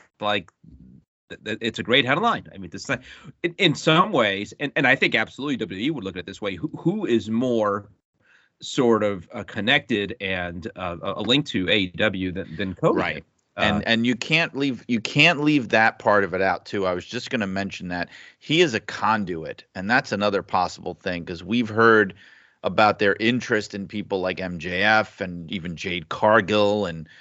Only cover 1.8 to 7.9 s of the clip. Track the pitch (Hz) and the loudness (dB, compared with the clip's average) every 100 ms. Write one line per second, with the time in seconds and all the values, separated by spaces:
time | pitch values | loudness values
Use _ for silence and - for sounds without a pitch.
1.8 | 107 131 127 151 233 165 - 98 90 98 | 0 2 2 0 0 -2 -8 -16 -14 -12
2.8 | - 123 - - 151 - 170 170 180 - | -6 -6 -6 -20 -20 -6 -6 2 2 2
3.8 | 165 160 202 156 107 98 107 - 139 160 | 4 4 4 2 2 0 -6 -8 -8 0
4.8 | 131 135 180 117 110 - 143 131 95 95 | 2 2 2 0 -2 -6 -6 -4 -4 -4
5.8 | 131 147 95 90 87 98 101 87 - - | -4 -4 -6 -8 -12 -8 -6 -6 -8 -4
6.8 | 165 214 180 113 101 113 127 117 104 104 | -2 -2 0 0 2 -2 0 0 0 -2
7.8 | 104 | -6